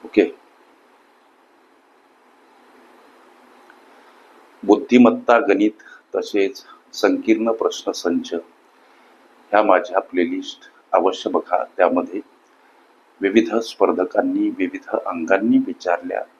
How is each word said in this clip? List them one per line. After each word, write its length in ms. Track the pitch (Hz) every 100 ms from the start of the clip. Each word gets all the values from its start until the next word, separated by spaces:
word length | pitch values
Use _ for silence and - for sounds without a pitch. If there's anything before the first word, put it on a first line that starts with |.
ओके, 220 | - 107 90 - _ _ _ _ _ _ _ _ _ _ _ _ _ _ _ _ _ _ _ _ _ _ _ _ _ _ - _ _ _ _ - 370 - _ _ _ _ _ _ _ _
बुद्धिमत्ता 760 | 98 104 - 123 120 - - 117
गणित 440 | 101 98 107 - - - _ 95
तसेच 480 | 92 104 98 - - - _
संकीर्ण 580 | - 101 92 - 107 117
प्रश्नसंच 840 | 113 87 - - 92 90 87 80
ह्या 1300 | 85 - _ _ _ _ _ _ _ _ _ _ 101
माझ्या 360 | 104 92 - 95
प्लेलिस्ट 720 | - 90 85 92 92 - - _ _
अवश्य 380 | 95 92 - -
बघा. 340 | 87 - 87 - -
त्यामध्ये 440 | 87 87 85 92 - _ _ _ _ _ _ _ _ _
विविध 340 | 98 107 113 110
स्पर्धकांनी 920 | - - 92 87 90 104 90 95 104 92
विविध 320 | 92 92 - 104
अंगांनी 600 | - 87 82 95 110 131
विचारल्या 680 | 127 - 90 87 90 95 -